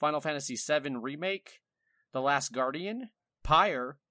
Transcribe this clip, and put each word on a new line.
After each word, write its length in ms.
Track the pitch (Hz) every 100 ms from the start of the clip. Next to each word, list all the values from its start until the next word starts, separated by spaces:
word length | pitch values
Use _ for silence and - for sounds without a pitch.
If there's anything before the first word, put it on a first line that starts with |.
Final 200 | 151 151
Fantasy 360 | 156 147 143 120
Seven 440 | - 151 139 123
Remake, 600 | 127 147 185 196 - - _ _ _ _ _
The 80 | 131
Last 300 | 135 143 -
Guardian, 600 | 127 131 151 190 233 240 _ _ _
Pyre, 540 | - 160 202 139 127 143 _